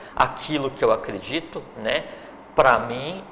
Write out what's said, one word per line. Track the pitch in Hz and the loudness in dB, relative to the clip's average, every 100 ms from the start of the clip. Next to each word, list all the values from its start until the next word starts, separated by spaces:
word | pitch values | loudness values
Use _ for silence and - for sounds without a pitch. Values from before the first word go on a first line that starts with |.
| - - | -10 2
aquilo | 127 - - 151 135 | 2 2 -4 -2 -2
que | - | 2
eu | - | 4
acredito, | - - 101 104 151 - 170 - 120 | 4 0 -8 -6 -6 -6 -12 -12 -6
né, | 110 143 - - - - - | -2 -2 -4 -14 -18 -20 -4
pra | - 135 113 | 4 6 6
mim, | 117 120 143 190 - | 2 -6 -8 -10 -6